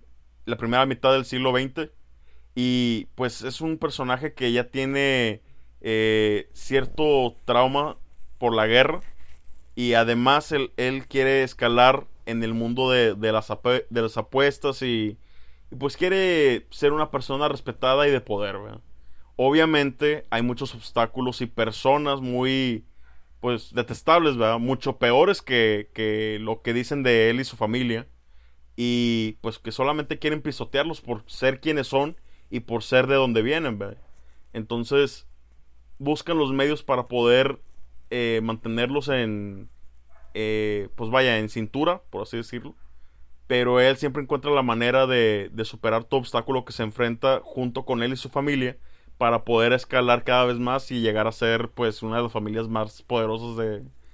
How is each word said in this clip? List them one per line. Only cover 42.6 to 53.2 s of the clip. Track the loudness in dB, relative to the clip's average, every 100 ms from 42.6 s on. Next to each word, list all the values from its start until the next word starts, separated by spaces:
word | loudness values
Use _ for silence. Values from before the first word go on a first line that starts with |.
| -14 -16 -18 -18 -20 -18 -20 -12 -2
Pero | 2 4 6
él | 6 4
siempre | -2 -4
encuentra | -4 -2 2
la | 2
manera | 2 2 2 4 4
de, | 4 4 2 -2
de | -8 -8
superar | -4 0 0
todo | 0 -2
obstáculo | 0 -2 -2 -4
que | -4
se | -6
enfrenta | -6 -2 -2 0 0 0
junto | -2 -6 -6 -4 -4
con | -2
él | -2
y | -4
su | -6
familia | -4 -2 -2 -2 -6 -16 -18 -14 -2
para | 2 2
poder | 2 4 4
escalar | 2 2 0 2 2
cada | 2 2 2
vez | 0
más | -2 -4 -4
y | -2
llegar | 0 2 0
a |
ser, | 0 0 0 -2
pues, | -2 -2 -2
una | -4 -2
de |
las | -2
familias | -4 -4 -4 -4
más | -4 -4 -8
poderosas | -4 -2